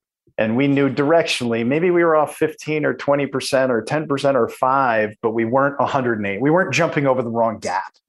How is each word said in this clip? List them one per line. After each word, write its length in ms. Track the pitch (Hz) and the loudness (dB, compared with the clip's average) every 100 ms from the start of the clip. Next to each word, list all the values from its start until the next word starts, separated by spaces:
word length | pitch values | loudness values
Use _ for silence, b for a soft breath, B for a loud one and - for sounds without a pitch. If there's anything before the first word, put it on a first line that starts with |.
| _ _ _ - | _ _ _ -4
And 180 | 113 117 | 0 2
we 120 | 143 | 2
knew 180 | 139 139 | 2 2
directionally, 760 | 123 143 165 160 - 120 117 117 | 0 2 2 2 -2 -2 -2 0
maybe 240 | 151 180 | 0 2
we 100 | 175 | 2
were 140 | 170 156 | 4 2
off 220 | 151 - | 0 0
fifteen 480 | 156 151 - 151 143 | -4 -2 -6 -2 -2
or 80 | |
twenty 320 | 127 - 143 139 | -2 0 0 0
percent 480 | 135 - 131 131 | -4 -2 0 2
or 80 | 117 | 0
ten 260 | 110 147 156 | -2 -4 -2
percent 300 | 139 139 131 | 0 2 2
or 100 | 110 | 0
five, 640 | - 131 139 131 113 104 107 | 0 0 2 2 0 -2 -2
but 100 | 113 | -4
we 120 | 113 | -2
weren't 320 | 113 135 139 - | 0 0 0 0
a 40 | 123 | -2
hundred 320 | 139 120 110 | 0 -2 -2
and 60 | 101 | -4
eight. 120 | 98 | -2
We 100 | 139 | 2
weren't 240 | 170 185 | 2 0
jumping 320 | 131 160 156 139 | 0 0 0 0
over 160 | 127 | 0
the 80 | 117 | -2
wrong 300 | 117 113 107 | -2 -2 -2
gap. 320 | 95 92 - - | -6 -6 -6 -14